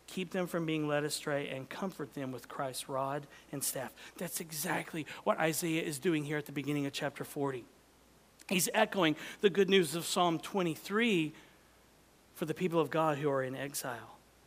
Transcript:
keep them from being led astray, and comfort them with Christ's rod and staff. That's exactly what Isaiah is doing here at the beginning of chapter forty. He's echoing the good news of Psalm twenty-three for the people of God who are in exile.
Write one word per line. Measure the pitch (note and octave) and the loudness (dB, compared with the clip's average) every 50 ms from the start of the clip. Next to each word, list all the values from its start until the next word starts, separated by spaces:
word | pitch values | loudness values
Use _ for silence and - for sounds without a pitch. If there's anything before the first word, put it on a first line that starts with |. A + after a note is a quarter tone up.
| - | -16
keep | - - F#3+ F#3 E3+ | -8 -6 -4 -4 -2
them | - F#3+ F3+ | 0 -2 0
from | E3+ - E3+ E3 | 0 0 0 0
being | D#3 D#3+ D#3 D3+ | 0 0 0 2
led | D3 D3 D3 D3 | 2 2 2 2
astray, | D3+ - - - D3+ C#3+ C#3+ C#3+ - | 0 -2 -4 -2 0 0 0 -2 -4
and | - C3 C3 - | -6 -8 -8 -8
comfort | - - G3 F#3 - - D3 - - | -8 -6 -6 -6 -6 -6 -8 -8 -6
them | C#3+ C3+ C3 | -6 -6 -6
with | B2+ A#2 - | -6 -8 -10
Christ's | - - - C#3+ C3 B2 - - - | -10 -6 -4 -4 -4 -4 -6 -6 -4
rod | C#3 C3 C3+ C3+ C#3 D3 C#3+ - - - - - | -2 -2 0 0 -2 -4 -6 -10 -16 -20 -14 -10
and | D3+ C#3 B2+ | -6 -4 -2
staff. | - - C#3 B2+ A2+ - - - - - | -2 -2 -4 -6 -8 -10 -14 -18 -14 -10
That's | - F#3 E3+ - - | -8 -8 -6 -6 -6
exactly | F3+ D#3 D#3+ D3 F3+ E3+ D#3 F3 D#3+ - - D#3+ C#3+ - - - - | -8 -6 -6 -4 -2 -2 -2 -2 -4 -4 -6 -8 -8 -8 -10 -4 0
what | G3+ - | 0 2
Isaiah | - D#3 D#3+ D#3 - F3 E3 D#3+ D#3+ F3 | 2 2 0 0 0 0 0 0 0 -2
is | - D3 C3 | -2 -4 0
doing | B2+ F#3 D#3+ D3+ C#3+ | 2 2 2 2 0
here | C#3+ D3+ | -2 -4
at | D3+ C#3+ | -4 -4
the | - | -4
beginning | C#3 D3 C3+ C#3+ D3 D3 C#3 | -6 -4 -2 0 0 0 0
of | C#3 - | -2 -2
chapter | - D#3 C#3 - - C3+ | -4 -4 -4 -4 -6 -8
forty. | - - D3 C#3 C#3 C3+ A#2+ - - - - - - - - - - - - - - - - - - | -6 -4 -2 -2 -2 -2 -4 -8 -14 -20 -20 -20 -20 -20 -20 -20 -20 -20 -20 -20 -20 -20 -14 -4 0
He's | G3 F#3 - - - | 0 2 2 4 4
echoing | G#3+ A3 G#3+ - G3 E3+ D#3 D3+ - - - - - | 4 4 4 4 4 4 4 4 2 -4 -12 0 4
the | - G3+ | 4 4
good | D#3+ G3 G3 F3 | 6 6 6 8
news | G3 G3 F3 C#3 D#3 | 8 6 6 4 0
of | E3+ - | -4 -2
Psalm | - - G3 F3 E3+ E3 D3+ | 0 2 4 4 4 4 0
twenty-three | - - - G3 F3 E3 D3 - - - G3+ A3 A#3 A#3+ G3+ E3 D#3 D3 - - - - - - - - - - - - - - - - - - - - - | -2 -2 0 0 0 0 0 -4 -4 0 2 2 4 4 4 4 2 0 -2 -10 -18 -20 -20 -20 -20 -20 -20 -20 -20 -20 -20 -20 -20 -20 -20 -20 -20 -16 -10
for | - F3 | -6 -4
the | D3+ D#3 | -4 -2
people | - F3+ F3 E3 E3 | 0 0 2 4 2
of | D3+ C3 | 2 4
God | D#3+ D#3+ D#3+ D#3+ E3+ C#3 | 2 2 4 4 2 2
who | D3+ C#3+ | 2 2
are | C3+ C3+ C3 | 2 0 0
in | B2+ C3 | -2 -4
exile. | B2+ C3+ C#3+ C#3 - - C3+ A#2 A2+ A2+ - - - - - - - - | -6 -6 -6 -6 -6 -6 -6 -6 -8 -12 -16 -18 -20 -20 -20 -20 -20 -20